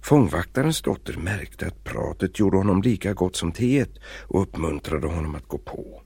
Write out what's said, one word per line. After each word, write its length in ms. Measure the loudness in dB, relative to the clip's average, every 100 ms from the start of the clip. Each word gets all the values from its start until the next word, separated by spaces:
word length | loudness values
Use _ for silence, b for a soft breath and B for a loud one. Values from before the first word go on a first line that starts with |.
Fångvaktarens 800 | 6 6 6 2 -2 0 0 0
dotter 340 | -2 -4 -6 -6
märkte 500 | -4 -4 -6 -8 -8
att 180 | -8
pratet 540 | -10 -6 -6 -2 -4 2
gjorde 180 | 4 4
honom 260 | 4 4
lika 300 | 4 0 0
gott 240 | 0 0 0
som 160 | -4
teet 380 | 0 2 2 0 -6 B B
och 200 | B 0
uppmuntrade 640 | 0 -2 -4 -4 -4 -2 -2
honom 280 | -2 -4
att 140 | -6 -8
gå 100 | -10
på. 440 | -10 -12 -12 -16